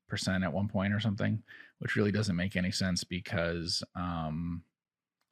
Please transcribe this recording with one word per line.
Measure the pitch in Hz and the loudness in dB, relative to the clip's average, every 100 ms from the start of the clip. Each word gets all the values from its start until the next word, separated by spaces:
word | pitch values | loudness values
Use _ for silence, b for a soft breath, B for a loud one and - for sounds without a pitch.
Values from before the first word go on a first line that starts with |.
| - | -6
percent | 101 - 95 | -4 0 2
at | 92 | 2
one | 80 104 | 0 0
point | 98 98 | 2 2
or | 104 | 2
something, | 107 98 104 110 B B B - | 2 2 2 0 B B B -8
which | - - | -2 2
really | 101 | 4
doesn't | 101 98 87 | 4 2 0
make | 95 90 | 0 0
any | 90 | 0
sense | - 95 90 | 0 0 0
because, | - 90 - 87 85 85 82 - - | -2 -6 -2 0 0 0 -2 -4 -4
um, | 92 90 85 80 78 87 87 - _ _ _ _ _ _ | -6 -4 -2 -2 -2 -4 -6 -10 _ _ _ _ _ _